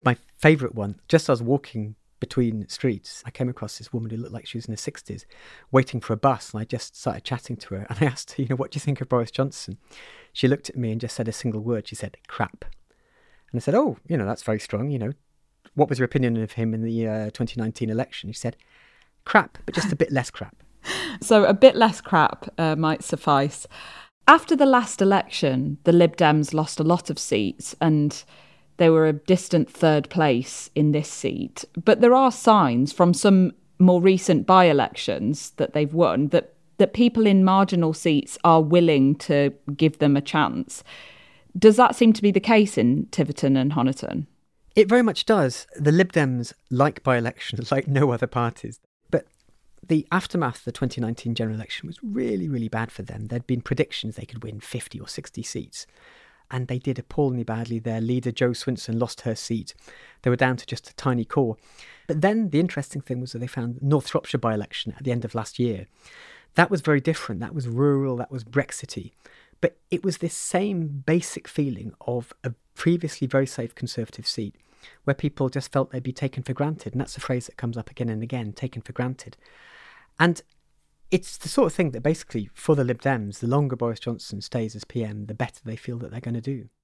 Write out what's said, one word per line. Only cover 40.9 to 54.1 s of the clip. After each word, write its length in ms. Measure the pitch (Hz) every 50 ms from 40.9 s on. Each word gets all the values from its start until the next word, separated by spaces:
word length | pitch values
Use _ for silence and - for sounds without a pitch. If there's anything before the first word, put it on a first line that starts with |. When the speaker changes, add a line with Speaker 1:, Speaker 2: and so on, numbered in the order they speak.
| - - - - - - - _ _ _ _ _ _ 185
Speaker 2:
Does 180 | - 220 214
that 200 | 220 247 247 247
seem 160 | - 247 226 220
to 100 | - 202
be 80 | 208
the 100 | 190 190
case 360 | 202 220 233 214 214 202 -
in 300 | - 113 120 131 147 -
Tiverton 500 | - - - 156 143 147 - - 139 135
and 160 | 135 127 139 151
Honiton? 540 | 156 123 131 - - - - - - 151 - _ _ _ _ _ _ _ _ _
Speaker 1:
It 140 | 208 214 196
very 140 | 226 247 247
much 220 | 220 180 - -
does. 420 | - 220 202 151 131 123 - - _ -
The 160 | - 147 147 156
Lib 200 | 170 185 180 -
Dems 400 | 165 147 135 127 123 120 - - _ _ _
like 320 | 131 123 135 151 - - _
by-elections 720 | 139 127 120 117 113 - - - - - 104 135 - -
<laughs> 0 |
like 140 | 135 131 -
no 220 | 139 139 151 139
other 160 | 120 113 -
parties. 540 | 117 - 127 120 117 113 - - 113 117 _ _ _ _ _ _ _
But 160 | - 170 - _ _ _ _ _ _ _ _ _ _ - - -
the 180 | 165 156 - _
aftermath 480 | - 185 - - - 175 160 123 113 -
of 60 | -
the 80 | - 117
twenty 280 | - - 127 - -
nineteen 340 | 120 110 117 - - 120 117
general 200 | - 117 110 107
election 320 | 110 110 - - - -
was 160 | 151 170 - -
really, 460 | 226 202 240 254 233 214 190 180 160
really 200 | 139 123 113 110
bad 220 | - 110 113 113
for 120 | - - 98
them. 260 | - - 104 107 110
There'd 180 | 120 120 120
been 140 | - 131 120
predictions 560 | - - 139 123 156 - - - - 113